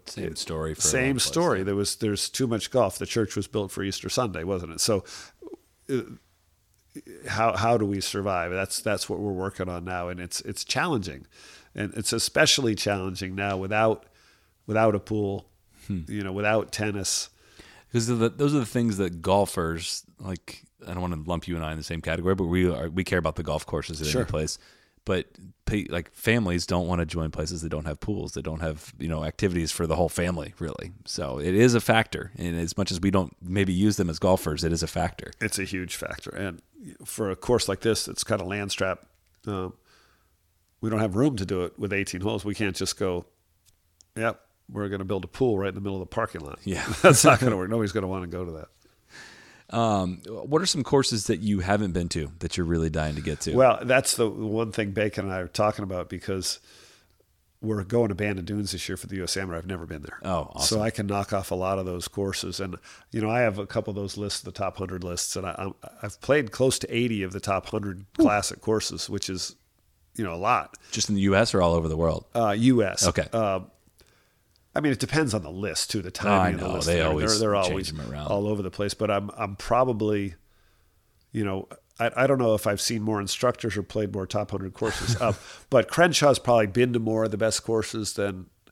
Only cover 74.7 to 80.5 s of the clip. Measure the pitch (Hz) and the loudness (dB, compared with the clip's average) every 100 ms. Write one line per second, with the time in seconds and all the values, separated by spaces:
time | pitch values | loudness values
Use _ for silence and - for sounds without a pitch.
74.7 | - 147 127 - 151 147 107 76 92 101 | 0 2 2 0 2 2 0 -4 -6 -4
75.7 | 78 - 107 90 - 101 98 90 87 92 | -4 -2 -4 -4 -2 2 4 4 2 -2
76.7 | 80 82 85 80 78 - 107 110 101 92 | 0 2 4 4 2 2 2 2 2 2
77.7 | 95 87 78 62 71 76 101 104 104 92 | 0 -4 -8 -8 -6 -2 0 0 -2 -4
78.7 | - 101 - 104 101 101 - 104 98 - | -4 -4 -2 0 0 -2 -6 -6 -6 2
79.7 | 120 127 110 107 104 98 - _ | 4 4 2 2 0 -2 -8 _